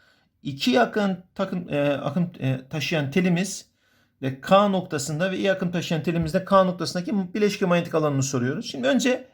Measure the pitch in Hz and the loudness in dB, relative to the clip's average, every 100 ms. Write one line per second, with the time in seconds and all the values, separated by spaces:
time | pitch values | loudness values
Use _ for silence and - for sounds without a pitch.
0 | _ _ _ _ 143 135 247 247 233 214 | _ _ _ _ -10 -4 2 2 2 2
1 | 202 180 - - 190 180 175 147 143 139 | -2 -2 -6 -6 -4 -4 -4 -2 0 0
2 | 139 156 170 - 131 131 - 160 135 160 | -2 -2 -2 -2 -2 -2 -4 -6 -2 -2
3 | 135 185 180 170 196 - - _ _ _ | 0 2 2 2 -2 -6 -14 _ _ _
4 | _ _ 131 131 - 196 208 190 - 151 | _ _ -6 -6 4 6 6 2 -2 -4
5 | - 151 190 190 196 190 180 175 - 160 | -4 -2 -2 0 0 0 0 -2 -2 -2
6 | 170 170 160 180 180 196 185 180 160 180 | 0 0 0 -2 2 4 4 0 -4 -4
7 | 180 202 180 214 208 202 185 175 170 165 | -2 -2 -2 0 0 0 2 2 2 0
8 | 151 139 131 131 123 160 - - 254 262 | 0 0 0 0 -2 -2 -6 -4 0 2
9 | 254 254 - | 2 0 -4